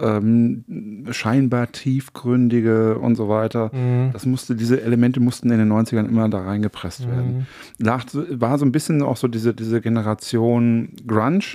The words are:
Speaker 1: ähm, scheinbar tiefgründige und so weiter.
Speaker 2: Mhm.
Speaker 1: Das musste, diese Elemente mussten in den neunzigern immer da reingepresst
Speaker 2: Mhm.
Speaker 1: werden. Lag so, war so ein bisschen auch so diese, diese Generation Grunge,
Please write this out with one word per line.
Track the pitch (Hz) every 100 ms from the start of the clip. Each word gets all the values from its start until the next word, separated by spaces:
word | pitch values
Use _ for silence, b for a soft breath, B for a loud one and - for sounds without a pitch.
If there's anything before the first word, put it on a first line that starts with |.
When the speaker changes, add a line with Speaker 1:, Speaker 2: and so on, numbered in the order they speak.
Speaker 1:
ähm, | 117 107 107 117 117 117 - - 104 104 147
scheinbar | - 110 135 131 123 120
tiefgründige | - 135 135 - - 123 123 120 120 113 110 110 110
und | 120 113
so | 104
weiter. | 107 110 117 113
Speaker 2:
Mhm. | 127 123 123 131
Speaker 1:
Das | 113 131
musste, | 127 -
diese | 117 117 127
Elemente | 113 120 123 131
mussten | 123 - 120
in | 113
den | 107
neunzigern | 107 113 113 107
immer | 113 110
da | 104
reingepresst | 92 104 104 - 90 - 123
Speaker 2:
Mhm. |
Speaker 1:
werden. | 123 123 127 131 B B -
Lag | 110 127 123
so, | 139 165 127
war | 117 139
so |
ein | 143
bisschen | 147 - 156
auch | 135 123
so | 127
diese, | 113 117
diese | 113 110 113
Generation | 113 113 107 107 - 117 117 120 120 117 - - 120
Grunge, | 107 120 190 -